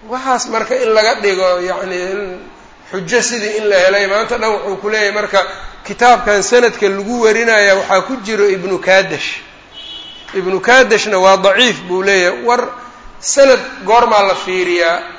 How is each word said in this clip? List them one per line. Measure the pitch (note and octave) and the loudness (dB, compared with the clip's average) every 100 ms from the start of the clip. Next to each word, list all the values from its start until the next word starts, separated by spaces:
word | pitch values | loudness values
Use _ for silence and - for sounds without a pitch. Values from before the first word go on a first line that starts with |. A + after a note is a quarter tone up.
| G#3+ | -10
Waxaas | B3+ C4+ B3 - | -8 -2 -2 -2
marka | A3 G#3+ B3+ | -6 -4 -2
in | A#3 G#3+ | 2 2
laga | G#3+ A3+ | 2 0
dhigo, | G3+ F#3 F#3 F3+ | 0 0 0 0
yacni, | F3+ F3 F#3 F3+ F3+ | -2 -6 -6 -6 -6
in | G3 G3 F#3 - - - - - | -8 -10 -12 -18 -20 -20 -20 -12
Xujo | F#3+ E3+ A#3+ | -10 -2 -2
sidii | - A#3 G#3 G#3+ | -2 -4 -6 -4
in | G#3+ | 0
la | F#3+ | 2
helay, | F#3 G3+ G3 | 4 2 0
maanta | G3+ A3 A#3+ | -2 -2 -4
dhan | A3 | -2
wuxuu | G#3 G3+ F#3+ | -2 -4 -6
ku | G#3 | -4
leeyahay | G#3+ G#3 | -2 -2
marka | G#3+ G3+ G3 F3+ - - - | -2 0 0 0 -10 -16 -16
kitaabkan | - G3+ B3 A3+ G#3+ G#3 | -14 2 4 4 2 0
sanadka | F#3+ A#3+ A#3+ - G3 | 2 2 2 0 -2
lagu | G3 G3+ A#3+ A3 | -2 -6 0 2
warinaya | G#3+ A#3 A3 G3+ G3 | 2 2 4 4 2
waxaa | - F#3+ F#3 | 2 0 0
ku | C4 | -8
jiro | G3 G#3+ G3+ | -6 0 0
Ibnu | F#3+ F3+ F3+ | 0 -4 -4
Kaadash. | - F#3+ F3 D3+ - - - - - - - - - - - G3 | 2 2 2 -6 -8 -10 -16 -20 -20 -20 -18 -18 -18 -20 -8 -6
Ibnu | F3+ F#3+ | -2 -2
Kaadashna | F#3+ B3+ A3+ G#3+ G#3+ G3 | 4 4 4 2 0 2
waa | F#3 F#3+ | 4 4
daciif | G3 G3 B3 F#3+ F3+ | 2 2 2 0 -6
buu | F#3 | -4
leeyahay. | G3 G3 F3+ A#3+ A#3+ | 0 2 2 0 -2
War | A#3+ - - - - - - | -2 -2 -10 -18 -20 -20 -12
sanad | - C4+ C4+ B3 - - F#3+ | -4 4 6 4 0 -12 2
goormaa | A#3 A#3 G#3+ G3 | 2 4 2 2
la | F3 | -2
fiiriyaa? | - F#3 F3 F3 E3 F3 - | -4 -4 -2 0 0 -2 -6